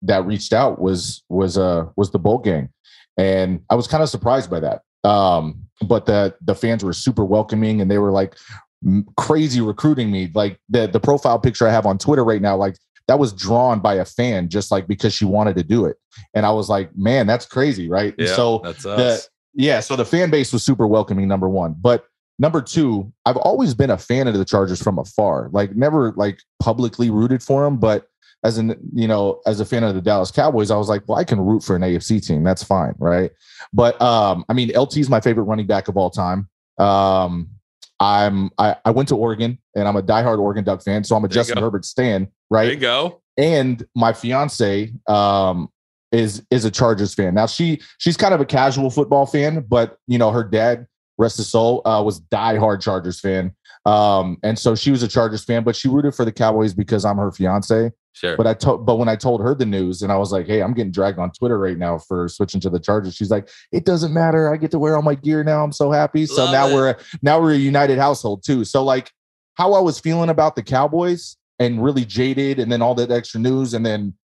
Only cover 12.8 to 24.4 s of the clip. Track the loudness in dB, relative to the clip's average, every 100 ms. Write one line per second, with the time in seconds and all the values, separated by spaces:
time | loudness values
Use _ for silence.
12.8 | _ _ 0 2 2 -2 0 2 2 2
13.8 | 0 0 -2 -2 -2 -2 -2 -4 -2 -2
14.8 | -2 -2 -2 0 0 2 2 0 0 0
15.8 | 0 -4 _ -20 -8 -2 0 0 0 -2
16.8 | -4 -2 0 2 2 0 -2 -2 0 -2
17.8 | -2 -2 -2 -2 -2 0 0 0 -6 -10
18.8 | -6 -2 0 -2 -6 _ _ -2 0 0
19.8 | -2 -4 -2 0 2 0 0 -2 0 0
20.8 | 2 2 0 -2 -2 0 -2 -2 -4 -2
21.8 | 0 0 -2 _ _ -2 0 0 -2 0
22.8 | 0 0 -6 -4 -2 0 0 2 2 2
23.8 | 0 0 -2 0 0 0